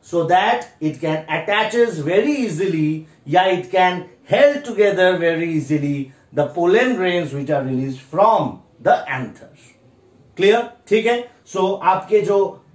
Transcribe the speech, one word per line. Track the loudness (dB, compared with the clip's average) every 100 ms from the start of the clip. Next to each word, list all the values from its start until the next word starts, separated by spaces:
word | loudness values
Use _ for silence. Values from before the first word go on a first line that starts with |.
| -4
so | -4 2
that | 2 2 -2 -6 _
it | -6 -4
can | -4 -4 -4 -6
attaches | -2 -2 0 0 0 0
very | 0 0 0 -2 -2
easily, | -2 -2 0 -2 -4 -10 _ 0
या | 2 2 0
it | -2
can | 0 2 0 -10 _ -2
held | 4 4 2
together | -8 0 2 4 2 2
very | 0 -2 -2 -4
easily | -2 -2 -2 -4 -8 -14 _
the | -4 -4 0
pollen | 2 4 2 0
grains | 0 -2 -4
which | -8 -2
are | -2 -2
released | -4 -4 -8 -8 2
from | 2 2 -2 -8 _ _ 0
the | 0 0 -8
anther। | -10 -14 -20 _ -20 _ _ _ _ _ _ 0
क्लियर? | 2 2 0 -10 -2
ठीक | 0 2
है, | -2 -4 _ _ -2
so | -2 0
आपके | 0 0 2 0
जो | 2 0 0 -4 _